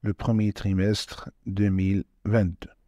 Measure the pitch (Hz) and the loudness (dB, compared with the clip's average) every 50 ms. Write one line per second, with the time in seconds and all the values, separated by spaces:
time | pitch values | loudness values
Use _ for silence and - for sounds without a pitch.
0 | - 101 98 - - - 113 110 107 104 101 - - 101 98 92 95 104 107 101 | -2 -4 -4 -2 0 0 2 2 2 0 -2 -2 -2 0 0 2 2 2 0 0
1 | - - - - - - - _ _ - 95 98 104 104 95 95 95 95 98 98 | -4 -10 -12 -16 -18 -18 -20 _ _ -8 -2 0 2 2 2 2 2 2 0 0
2 | - _ _ _ _ 104 104 113 104 92 85 - - - _ _ _ | -2 _ _ _ _ 0 2 2 2 2 -2 -6 -14 -20 _ _ _